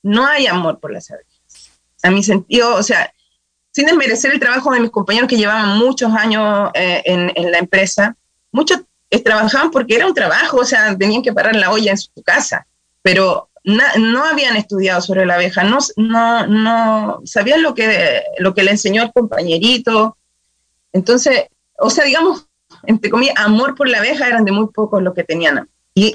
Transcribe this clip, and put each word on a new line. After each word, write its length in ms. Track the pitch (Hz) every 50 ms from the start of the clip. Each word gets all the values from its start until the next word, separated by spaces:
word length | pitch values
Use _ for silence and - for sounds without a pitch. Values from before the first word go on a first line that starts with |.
no 240 | - 202 208 233 262
hay 220 | 277 302 285 269
amor 320 | 220 180 180 170 160 - -
por 120 | - - 107
las 160 | 180 - -
abejas. 160 | - - _ _ _ _ _ _ - - - _ _ _ _ _ _ _ -
A 80 | 180
mi 120 | 190 202 202
sentido, 520 | 214 190 196 185 _ - 240 233 240 226
o 80 | 185 208
sea, 280 | - 220 170 - - _ _ _ _ _ _ _ _ _ _ _ _
sin 140 | - - 285
desmerecer 460 | 311 349 311 269 233 226 226 - 269
el 80 | 285 269
trabajo 320 | - 247 247 262 254 285
de 80 | 254 247
mis 120 | 233 226
compañeros 360 | - 214 185 196 208 233 254 262
que 80 | 254
llevaban 400 | 220 208 208 214 220 214 202 196
muchos 360 | 214 233 262 262 - 254 220 220
años, 560 | 220 214 226 214 220 214 208 208 202 202 - -
eh, 280 | 165 185 180 175 - -
en, 260 | - 180 180 175 180 -
en 160 | - 170 175
la 60 | 175 170
empresa, 560 | 180 175 - 190 196 190 - - 202 226 233 _ _ _ _ _ _ _
muchos, 300 | - 247 311 - 370 - - _ _ _ _ _
eh, 100 | 190 226
trabajaban 520 | - - 220 214 220 214 - 269 311 320
porque 240 | 330 254 240 240 220
era 120 | 240 349
un 60 | 381 349
trabajo, 440 | - 208 165 160 233 320 - 277
o 80 | 247 254
sea, 300 | 254 269 226 214 214 196
tenían 240 | 185 190 208 214 247
que 120 | 247 254 214
parar 220 | 202 - 214 220
la 160 | 214 - -
olla 200 | 214 220 220 202
en 60 | 196
su 120 | 202 - - _ - -
casa, 420 | - 196 - - - - - - _ _ _ _ _ _ _
pero 480 | _ 190 180 190 190 185 160 - - _ _ - _
na-, 320 | 190 208 226 269 277 -
no 260 | 220 220 226 233 254 294
habían 320 | 320 311 302 277 247 233
estudiado 460 | 214 208 _ 208 190 190 185 185 175
sobre 240 | 185 196 190 185 185
la 100 | 175 175
abeja, 280 | 175 180 185 180 190 185
no 160 | 202 240 285
s-, 140 | 285 - -
no, 500 | 214 220 226 226 226 233 233 233 233 202
no 760 | 175 214 220 220 226 233 226 226 220 220 214 214 208 - - -
sabían 360 | - - 226 202 247 294 320
lo 120 | 320 302 -
que, 480 | - 220 220 208 180 175 151 123 - - - - -
lo 140 | 180 190 185
que 100 | 208 190
le 80 | 196
enseñó 320 | 208 208 - 202 196 220 233
el 80 | 226 -
compañerito. 1040 | 247 233 214 226 - - 175 165 165 196 233 254 240 254 233 226 214 214 220 - _ _ _ _ _ _ _ _ _ _ _ _ _ _ _
Entonces, 540 | - 185 185 220 240 247 - 294 254 226 - - _ _ _ _ _
o 120 | - - 247
sea, 140 | - 320 294
digamos, 420 | 277 262 320 330 370 - - _ _ _ _ _ _ - _ -
entre 260 | - 226 214 - 214
comillas, 260 | 220 226 254 277 -
amor 380 | - 208 214 214 220 254 285 262
por 120 | - 285
la 120 | 254 240 214
abeja 280 | 208 240 302 277 269
eran 160 | 254 233 226 220
de 60 | 196
muy 160 | 196 208 220
pocos 340 | 208 _ 214 214 208 208 196
los 120 | 185 180 180
que 100 | 180 170
tenían. 460 | - 160 170 170 151 143 127 - _ _ _ _ _ _
Y, 140 | 190 208 214